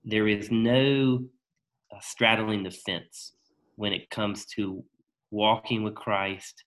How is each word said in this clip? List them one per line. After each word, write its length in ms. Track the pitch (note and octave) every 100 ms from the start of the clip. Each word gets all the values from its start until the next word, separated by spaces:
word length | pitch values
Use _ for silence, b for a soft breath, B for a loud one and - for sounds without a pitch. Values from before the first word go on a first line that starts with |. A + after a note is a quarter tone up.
there 240 | - G#2+ G#2+
is 240 | G#2 G#2
no, 720 | A2+ A#2 B2+ C3+ C#3 C3 B2+ B2+ _ _ _ _ _ _
uh, 60 | G#2
straddling 640 | - - A2+ A2 A2 G#2
the 80 | F#2+
fence 640 | - - F2 - - - _ _ _ _
when 180 | - G#2
it 160 | F2 -
comes 360 | - G#2 G2+ -
to 300 | - G2 F#2+ - _ _ _ _
walking 500 | G#2+ G#2+ A2+ - A2+
with 140 | G#2+ G#2+
Christ 680 | - G2+ G2 F#2+ - -